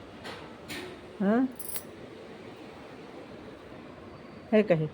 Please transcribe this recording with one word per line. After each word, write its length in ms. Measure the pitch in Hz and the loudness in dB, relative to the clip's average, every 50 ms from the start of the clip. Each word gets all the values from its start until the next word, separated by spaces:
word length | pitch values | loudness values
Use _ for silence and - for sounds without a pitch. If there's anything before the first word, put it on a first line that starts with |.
| - - - - - - - - - - - - - - - - 359 370 - - - - - - | -14 -14 -14 -12 -10 -10 -10 -10 -10 -12 -12 -12 -12 -10 -8 -8 -8 -8 -10 -12 -12 -12 -2 2
हं? 240 | 202 196 220 240 269 254 - - - - - - - - - - - - - - - - - - - - - - - - - - - - - - - - - - - - - - - - - - - - - - - - - - - - - - - - - - - - 226 | 6 6 8 8 6 4 2 -2 -8 -6 -6 -6 -6 -8 -10 -12 -12 -12 -12 -14 -14 -14 -14 -14 -12 -12 -14 -12 -14 -14 -14 -14 -14 -14 -14 -14 -12 -12 -12 -12 -12 -12 -12 -12 -12 -12 -14 -14 -14 -14 -14 -14 -14 -14 -14 -14 -14 -14 -14 -14 -14 -14 -14 -14 2 8 8
है 100 | 214 202 | 8 10
का 120 | - 175 | 10 8
हे? 120 | 156 156 156 | 8 6 4